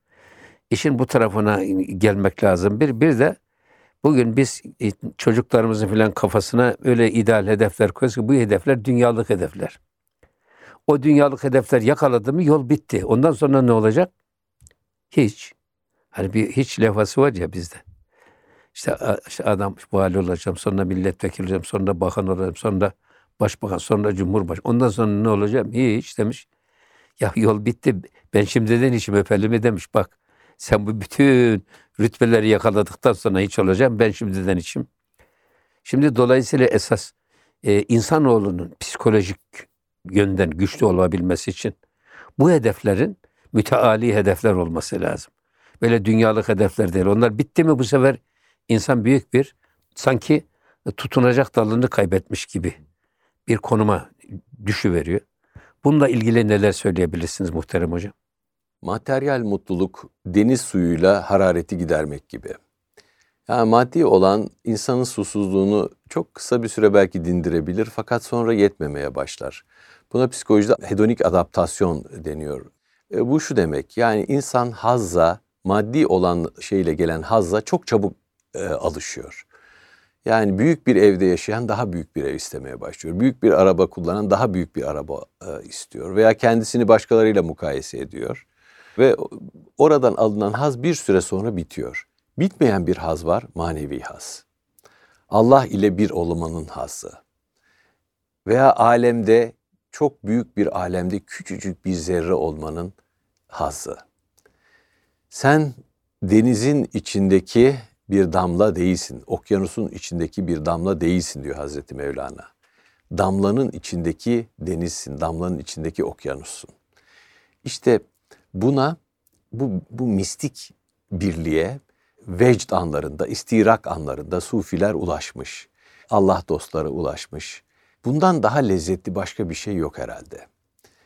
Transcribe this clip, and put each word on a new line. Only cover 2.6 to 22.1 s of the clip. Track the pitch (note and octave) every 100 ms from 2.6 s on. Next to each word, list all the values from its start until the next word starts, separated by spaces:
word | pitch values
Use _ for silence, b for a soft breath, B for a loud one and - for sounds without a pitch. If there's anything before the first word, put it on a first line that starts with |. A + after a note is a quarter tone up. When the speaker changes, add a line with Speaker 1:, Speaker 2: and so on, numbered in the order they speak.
| G2 G#2+
Speaker 1:
Bir, | D3 A#2
bir | D#3+ A#2+
de | C3+ - _ _ _ _ _ _
bugün | D3+ C#3+ A#2 A2+
biz, | C3 - - -
e, | G#2+ - - -
çocuklarımızın | - A#2 - A#2+ A2+ G#2+ G#2
filan | A2 A2
kafasına | - G2+ G#2+ - A#2 B2 -
öyle | C3 A#2 A2+
ideal | A2+ A2 A2 G2
hedefler | G#2+ G#2+ - G#2+
koyuyoruz | - C3 A2+
ki | A2
bu |
hedefler | C3+ A2 G2+ C#3 C3 A2
dünyalık | A#2+ A#2+ A2+ A2+
hedefler. | G2+ D#2+ F#2+ - - _ _ _ _ b b b b b b -
O | D3
dünyalık | C#3 C#3+ C#3+ C3
hedefler | C#3 B2+ A#2 B2+
yakaladı | A2+ D3+ C#3+ A#2+ A2
mı | D3+
yol | D#3+ D3+ B2
bitti. | D3 - G2+ F#2
Ondan | A#2 D3+
sonra | C3 D3 C3+
ne | B2
olacak? | A#2 A2 A2+ F3+ _ _ _ _ _ _ _ _ _ _
Hiç. | - A2+ - - _ _ _ _ _ _
Hani | - G2
bir | A2 A2
hiç | - C3 -
levhası | A2+ G#2 G#2 -
var | C#3
ya | G2 E2+
bizde. | F#2 E2+ - - - _ b b b b b b
İşte, | - - -
a-, | B2 G2+ -
işte | -
adam | - G2 G2 F#2+ -
bu | G2
hali | F#2+ F2+
olacağım, | F2+ F2 - F2
sonra | - G2 F#2
milletvekili | F#2 F#2 F2 F#2+ -
olacağım, | F#2 F#2
sonra | E2 G2+ F#2+ F2+
bakan | F#2